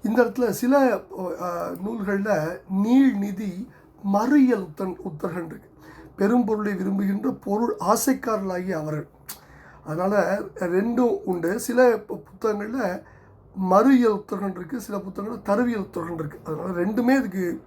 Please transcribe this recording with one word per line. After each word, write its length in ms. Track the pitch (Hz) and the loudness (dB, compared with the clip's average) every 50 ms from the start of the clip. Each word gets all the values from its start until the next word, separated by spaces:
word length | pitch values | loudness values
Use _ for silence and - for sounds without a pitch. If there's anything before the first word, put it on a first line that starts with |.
இந்த 200 | - 208 226 247 | -2 2 4 4
இடத்துல 280 | 240 226 196 - 240 220 | 4 4 2 -2 -2 -2
சில, 420 | - 233 254 247 269 277 269 247 | 0 0 2 2 4 4 4 4
அ, 760 | 214 196 - - 190 185 185 175 170 175 175 180 175 170 170 175 175 170 190 | 2 0 -6 -12 -12 -8 -8 -8 -8 -6 -6 -6 -6 -6 -6 -6 -8 -8 -8
நூல்கள்ல 720 | 214 233 226 196 202 202 202 196 214 202 160 156 165 180 - - - | -8 -6 -6 -4 -2 -2 -2 0 0 0 0 0 -4 -6 -10 -10 -4
நீள்நிதி 960 | 190 190 202 226 247 269 269 262 208 196 202 208 196 185 220 196 175 185 240 - - - _ _ _ - | -2 0 2 6 6 6 6 6 4 2 -4 -4 -6 -6 -6 -8 -6 -8 -12 -12 -14 -20 _ _ _ -8
மறு 420 | - 196 196 202 226 262 294 294 262 | -2 0 2 2 2 4 6 6 6
இயல் 200 | 254 240 202 185 | 6 4 0 -2
உத்தன்-, 320 | 160 151 - 196 185 180 | -8 -8 -8 -6 -6 -6
உத்தர்கள் 480 | - - 190 151 151 - 175 165 180 165 | -8 -10 -10 -8 -6 -8 -6 -6 -6 -8
இருக்கு. 260 | 160 - - - - - - - - - - - - - | -10 -12 -18 -20 -20 -20 -20 -20 -20 -20 -20 -20 -20 -4
பெரும் 280 | - 196 208 240 247 233 | 0 2 4 4 2 2
பொருளை 300 | 196 220 208 208 208 202 | 2 0 -2 -2 -4 -4
விரும்புகின்ற 560 | 180 185 196 196 196 202 196 196 208 - 262 | -2 -2 -2 -2 0 0 0 0 0 -2 -4
பொருள் 460 | - - - - 202 214 240 233 - - | -4 -4 -4 -4 -2 0 0 -2 -2 -2
ஆசைக்காரர்களாகிய 920 | - 185 220 220 - 277 262 262 - 233 220 202 196 190 185 180 185 190 | 2 2 2 2 4 0 0 0 0 -4 -2 -2 -2 -4 -4 -4 -4 -4
அவர்கள். 360 | 180 156 151 156 151 147 - - _ _ - - - - - - - - - - - - - | -4 -4 -4 -4 -6 -6 -8 -10 _ _ -18 -18 -18 -18 -18 -20 -20 -20 -20 -20 -20 -18 -10
அதனால 560 | - 151 165 180 196 208 202 175 165 190 214 - - - | -8 -4 -2 0 2 2 2 2 2 0 -4 -4 -10 -8
ரெண்டும் 640 | - 190 175 175 190 214 233 233 240 247 233 196 196 - | -6 -4 0 2 2 0 2 2 2 2 2 2 0 -2
உண்டு. 360 | 190 180 175 165 170 196 240 | -2 -2 0 0 -2 -2 -2
சில 360 | 240 - 240 240 254 247 226 | -4 0 4 6 6 6 4
பு-, 260 | 214 - - 202 160 - | 2 -4 -10 -12 -12 -12
புத்தகங்கள்ல 800 | - - - - 220 214 208 208 220 240 269 226 180 180 202 - - - - - - - - _ - - | -18 -14 -4 -2 -2 -2 -2 -6 -6 -4 -4 -2 -2 -4 -6 -10 -18 -20 -20 -20 -20 -20 -20 _ -16 -8
மறு 420 | 196 190 185 185 202 233 269 277 | -4 0 4 6 6 8 8 6
இயல் 160 | 247 240 220 | 6 6 4
உத்தர்கள் 380 | 208 196 208 - 208 190 196 196 | 2 0 -4 -6 -6 -4 -4 -6
இருக்கு, 300 | 180 180 180 156 269 240 | -6 -8 -10 -10 -10 -10
சில 180 | 196 - 202 196 | -8 -8 -8 -8
புத்தகங்கள்ல 440 | 180 190 185 - 202 220 240 196 | -8 -8 -10 -8 -8 -8 -8 -8
தருவியல் 420 | - - 202 214 247 240 233 208 190 | -2 0 2 2 2 0 0 -2 -4
உத்தர்கள் 300 | - - 180 165 170 170 | -6 -6 -8 -6 -6 -6
இருக்கு. 260 | 160 156 147 - - - | -6 -6 -8 -8 -12 -10
அதனால 240 | 165 156 151 170 190 185 175 | -8 -8 -6 -6 -4 -2 -2
ரெண்டுமே 380 | 175 202 220 240 233 247 269 269 | -2 0 0 2 4 4 4 4
இதுக்கு 440 | 226 202 175 190 180 175 - - - | 2 0 -4 -4 -4 -4 -4 -8 -8